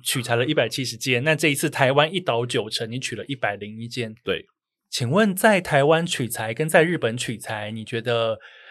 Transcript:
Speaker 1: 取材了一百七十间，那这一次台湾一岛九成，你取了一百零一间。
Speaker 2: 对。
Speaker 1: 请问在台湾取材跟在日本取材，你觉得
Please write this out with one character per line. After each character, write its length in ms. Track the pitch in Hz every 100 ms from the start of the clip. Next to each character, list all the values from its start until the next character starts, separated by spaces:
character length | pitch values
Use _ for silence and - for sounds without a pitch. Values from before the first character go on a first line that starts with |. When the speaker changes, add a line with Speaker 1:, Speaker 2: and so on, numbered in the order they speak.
Speaker 1:
取 200 | - 131
材 140 | 120 117
了 80 |
一 80 | 135
百 160 | 151 117
七 160 | -
十 140 | 120 113
间， 260 | - 123
那 100 | 147
这 140 | 156 160
一 60 |
次 160 | 139 160
台 220 | - 131
湾 200 | 139 156
一 80 | 185
岛 240 | 185 117
九 240 | 120 127 107
成， 220 | - 110
你 80 | 123
取 180 | 127 104
了 80 |
一 100 | 95
百 220 | 135 107 104
零 240 | 104 110
一 80 | 117
间。 260 | 123 113 110
Speaker 2:
对。 220 | - 85 - _ _ _ _
Speaker 1:
请 180 | - 120
问 260 | 170 214
在 280 | 185 226 196
台 220 | 175 147
湾 200 | 143 160
取 240 | 175 - 117
材 240 | - 110
跟 160 | 113 156
在 160 | 180
日 140 | 165 160
本 180 | 120 120
取 220 | - 113
材， 320 | - 110 107
你 140 | 110
觉 180 | 107 117
得 360 | 127 117 113 107 - - -